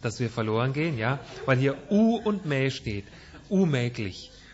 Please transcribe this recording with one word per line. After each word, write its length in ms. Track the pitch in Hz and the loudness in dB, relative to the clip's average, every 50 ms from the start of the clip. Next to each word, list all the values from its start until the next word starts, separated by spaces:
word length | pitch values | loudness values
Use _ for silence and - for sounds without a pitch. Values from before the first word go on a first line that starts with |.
dass 180 | - 120 107 - | -4 -6 -4 -2
wir 100 | 127 117 | -4 -4
verloren 420 | - - 113 110 107 110 120 131 | -2 -2 -2 0 2 0 0 0
gehen, 260 | 135 143 156 170 160 117 | 0 -2 -2 -2 -2 -2
ja, 220 | 110 117 131 139 - - - - - | 0 -2 -2 -2 -6 -12 -14 -10 0
weil 120 | - 135 127 | 2 2 4
hier 180 | 131 139 139 135 - - | 4 2 0 -2 -4 0
U 260 | 214 202 220 226 233 | 4 4 6 6 4
und 300 | 226 226 214 208 202 185 | 2 0 -2 -2 -2 -2
Mä 240 | 160 147 135 131 135 | -2 0 0 0 0
steht. 340 | 131 - - - 107 101 101 - - - - - - - - - | -2 -2 -6 -6 -6 -6 -8 -10 -16 -20 -20 -20 -20 -20 -10 -2
Unmöglich. 800 | - 185 196 185 147 131 120 120 120 - 113 98 92 - - - - - - - | 2 2 4 4 4 2 0 0 -2 -4 -6 -6 -6 -8 -14 -18 -20 -20 -20 -20